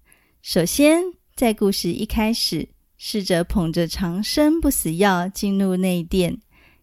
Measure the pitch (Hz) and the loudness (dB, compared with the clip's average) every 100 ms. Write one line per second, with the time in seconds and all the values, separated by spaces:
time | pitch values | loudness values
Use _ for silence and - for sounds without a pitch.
0 | _ _ _ _ - - 170 - 294 320 | _ _ _ _ -4 0 0 4 4 4
1 | 370 339 _ - 240 214 202 202 180 - | 2 -8 _ -2 0 2 0 0 -2 -4
2 | 214 - 214 233 - 160 - _ _ _ | -4 -2 0 0 -2 -4 -6 _ _ _
3 | - 214 190 175 175 - 160 165 165 - | -8 -6 0 0 0 0 0 0 -2 -2
4 | 185 170 214 - 302 330 320 269 - 160 | -4 -4 -2 2 4 4 0 0 -2 0
5 | 202 180 180 - 202 196 196 185 185 180 | 2 2 -2 -4 -2 0 0 0 0 -2
6 | 165 190 175 - _ _ _ _ | -2 0 0 -2 _ _ _ _